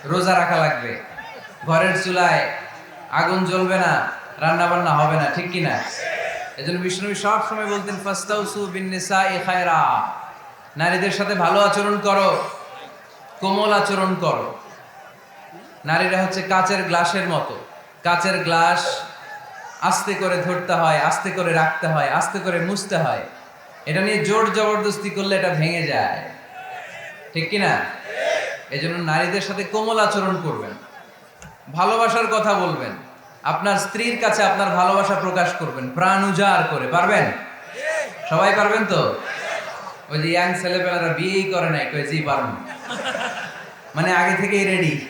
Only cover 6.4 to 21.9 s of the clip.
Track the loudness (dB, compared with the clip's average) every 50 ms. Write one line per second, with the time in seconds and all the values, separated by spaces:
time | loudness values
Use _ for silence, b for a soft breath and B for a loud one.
6.4 | -8 -10 -10 -8 -6 -4 -4 -2 -2 -2 -2 -2 -4 -4 -4 -2 0 0 2 2
7.4 | 0 -2 -4 -4 -2 -2 -2 -4 -4 -6 -8 -6 -4 -4 -4 -4 -2 -2 -2 -2
8.4 | -2 -4 -4 -6 -6 -4 -4 -6 -6 -4 -4 -6 -2 0 2 2 2 2 0 0
9.4 | 0 0 0 2 2 4 4 4 4 4 4 2 0 -2 -6 -8 -12 -14 -16 -18
10.4 | -20 -20 -20 -20 -20 -16 -4 0 0 2 2 2 0 0 0 0 -2 0 2 2
11.4 | 4 4 6 6 6 6 4 2 2 2 0 2 2 4 4 6 6 4 4 2
12.4 | -2 -4 -8 -12 -14 -14 -16 -16 -16 -16 -18 -20 -20 -20 -20 -20 -20 -20 -12 -4
13.4 | -2 0 2 2 4 4 4 4 4 2 2 0 2 0 0 0 0 0 0 0
14.4 | -2 -6 -8 -12 -16 -18 -20 -20 -20 -20 -20 -20 -20 -20 -20 -20 -20 -20 -20 -20
15.4 | -20 -20 -20 -20 -20 -20 -20 -12 -2 0 2 2 2 2 2 2 0 0 -2 -4
16.4 | -2 2 2 2 4 2 2 0 0 2 2 2 2 2 0 0 -2 0 -2 -2
17.4 | -2 -4 -8 -10 -12 -16 -18 -20 -20 -20 -20 -4 0 2 2 2 2 0 0 0
18.4 | 0 2 4 4 4 4 4 2 0 -2 -4 -4 -8 -10 -14 -16 -16 -16 -16 -16
19.4 | -16 -16 -16 -16 -16 -16 -10 -2 0 0 0 0 0 -2 -2 0 0 0 0 0
20.4 | 0 -2 -2 -4 0 0 0 2 4 4 4 4 4 2 2 0 -2 -4 -2 0
21.4 | 0 2 2 4 2 2 0 -2 -2 0